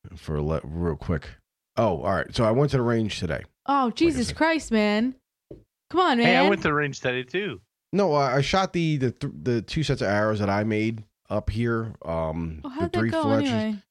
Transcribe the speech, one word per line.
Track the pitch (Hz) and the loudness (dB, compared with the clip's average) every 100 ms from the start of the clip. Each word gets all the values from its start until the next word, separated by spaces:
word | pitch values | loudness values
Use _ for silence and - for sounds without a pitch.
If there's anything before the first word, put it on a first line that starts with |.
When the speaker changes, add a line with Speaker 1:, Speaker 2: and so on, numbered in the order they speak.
| - 80 | -20 -14
Speaker 1:
For | - 76 | -6 -4
le-, | 73 78 | -2 -2
real | 67 80 87 73 | -4 -4 -4 -4
quick. | - 80 - - _ _ _ - | -2 -4 -4 -20 _ _ _ -2
Oh, | 113 82 | 0 0
all | 76 | -2
right. | 92 - | -2 -2
So | - | 0
I | 110 | 2
went | 117 143 | 4 2
to | 131 | 2
the | |
range | 117 117 110 - | 2 0 0 -4
today. | 85 69 - _ - | -4 -6 -8 _ -2
Speaker 2:
Oh, | 277 247 | 0 0
Speaker 1:
Like | |
I | - | 2
Speaker 2:
Jesus | 330 262 233 | 0 2 -4
Speaker 1:
said. | - | 0
Speaker 2:
Christ, | 311 320 - | 0 0 0
man. | 220 208 208 247 - _ _ _ - _ _ _ | 0 2 2 0 -4 _ _ _ -20 _ _ _
Come | 330 | 2
on, | 359 240 | 2 4
man. | 233 | 6
Speaker 3:
Hey, | 247 | 6
I | 285 | 4
went | - | 4
to | 170 | 2
the | |
range | 147 147 131 | 2 0 -2
today, | 135 123 | -2 -2
too. | 123 180 202 101 _ _ _ | -4 -6 -6 -8 _ _ _
Speaker 1:
No, | 180 190 | 0 2
I, | 147 139 135 | 2 2 2
I | |
shot | 139 190 190 | 2 2 2
the, | 175 160 151 | 0 0 2
the, | 127 | 0
th-, | - 143 - | -2 -10 -4
the | 76 117 | 0 0
two | - 160 | 0 -4
sets | 147 131 | -2 0
of | 107 | 2
arrows | 104 107 107 | 2 2 2
that | 101 | 2
I | 101 | 2
made | 107 107 110 113 107 _ _ | 2 0 0 -4 -12 _ _
up | 104 - | -4 -2
here. | 107 117 113 113 - | -2 0 -2 -4 -10
Um, | - 82 80 80 82 78 | -6 -2 -2 -2 -6 -8
Speaker 2:
Oh, | 285 | -10
Speaker 1:
the | |
Speaker 2:
how'd | 262 330 | -6 -2
that | - | 0
Speaker 1:
three | - | 0
Speaker 2:
go | 320 | 0
Speaker 1:
fletches. | 302 277 277 | 2 2 2
Speaker 2:
anyway? | 226 220 208 _ | 0 -2 -6 _